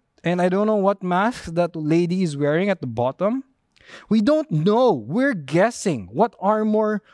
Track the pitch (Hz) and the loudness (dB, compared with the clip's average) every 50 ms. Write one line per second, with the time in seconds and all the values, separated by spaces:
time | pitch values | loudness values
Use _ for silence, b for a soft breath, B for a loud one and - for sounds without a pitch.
0 | _ _ _ _ - 165 180 180 175 185 180 196 214 214 220 208 196 196 202 196 | _ _ _ _ -4 -2 0 0 0 0 2 2 0 2 2 2 2 0 0 0
1 | - 180 180 180 196 233 254 - - - 165 170 175 170 - 165 156 147 160 170 | -2 -2 0 0 0 0 -2 -4 -10 -6 -2 -2 -2 -2 -2 -4 -2 0 2 2
2 | 175 170 180 190 190 165 143 139 147 143 151 165 185 202 190 185 147 127 113 113 | 2 2 0 0 0 -2 -2 -2 0 0 0 0 0 0 -2 -4 -4 -6 -4 -2
3 | 120 127 131 - 175 208 240 269 269 _ _ _ _ _ _ B B B B B | -2 -2 -2 -2 -2 -2 -2 -2 -6 _ _ _ _ _ _ B B B B B
4 | B B 202 226 208 226 302 311 311 - - 151 156 196 208 233 262 247 190 131 | B B 0 2 4 4 2 2 0 0 -2 0 2 2 2 4 4 4 2 0
5 | 107 110 151 226 262 277 269 180 143 131 143 170 190 226 240 - - 202 160 120 | -2 -4 -2 0 0 0 -2 -4 -4 -2 0 2 2 2 0 -2 -4 -4 -4 -4
6 | 95 87 104 139 208 233 - - - 196 214 220 220 214 214 214 220 214 214 202 | -6 -6 -2 0 0 0 -2 -2 -2 0 0 0 0 0 0 0 0 0 -2 -4
7 | - b | -6 b